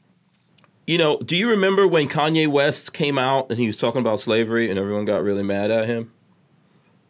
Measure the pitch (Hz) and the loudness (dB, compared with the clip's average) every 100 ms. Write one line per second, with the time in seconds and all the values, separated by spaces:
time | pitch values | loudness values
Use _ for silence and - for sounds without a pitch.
0 | _ _ _ _ _ _ _ _ - 165 | _ _ _ _ _ _ _ _ -2 0
1 | 156 - - 170 240 208 190 196 190 165 | 2 0 -2 -2 0 2 2 4 4 2
2 | 143 151 156 160 156 143 147 - - - | 0 0 0 2 2 2 2 0 -6 -4
3 | 143 139 127 135 - 117 113 104 120 127 | -2 0 0 0 0 -2 -2 0 -2 0
4 | 117 104 117 110 110 117 113 95 98 104 | 0 -2 0 0 0 0 0 -2 -2 -2
5 | 104 98 101 101 98 98 104 113 110 117 | -2 0 0 -2 -2 -2 0 0 -2 -4
6 | 113 _ _ _ _ _ _ _ _ _ | -8 _ _ _ _ _ _ _ _ _
7 | _ | _